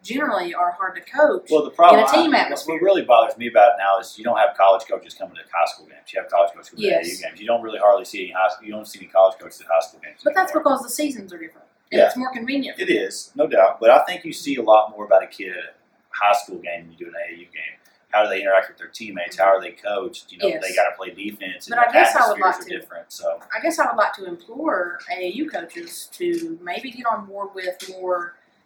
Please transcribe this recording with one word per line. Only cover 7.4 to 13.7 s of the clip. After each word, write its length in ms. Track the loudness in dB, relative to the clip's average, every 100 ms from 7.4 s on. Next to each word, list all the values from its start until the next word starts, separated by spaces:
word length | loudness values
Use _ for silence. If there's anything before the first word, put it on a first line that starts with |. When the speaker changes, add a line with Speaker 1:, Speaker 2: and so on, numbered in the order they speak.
Speaker 2:
You 60 | -4
don't 140 | -4
really 180 | -4 0
hardly 260 | 4 4 0
see 180 | -10
any 80 | -8
high, 160 | -2 -2 -2
you 80 | -12
don't 140 | -14 -14
see 120 | -18
any 100 | -4
college 280 | 4 4 2
coaches 220 | -16 -16
at 80 | -4
high 140 | -2 -2
school 140 | _
games 200 | -20 -6
Speaker 1:
But 100 | -2 0
that's 160 | 0
Speaker 2:
anymore. 120 | 0
Speaker 1:
because 200 | 0 -2
the 60 | -4
seasons 440 | -6 -6 -8 -14
are 40 | -18
different. 300 | -18 _ _ _ -4
And 80 | 2
Speaker 2:
Yeah. 60 | 4
Speaker 1:
it's 100 | 2
more 160 | -6
convenient 460 | -6 -6 -4 -4 -6
for 60 |
Speaker 2:
It 40 | -2
Speaker 1:
them. 80 | -2
Speaker 2:
is, 360 | -2 -10 -10 -4
no 100 | 0
doubt. 340 | 4 4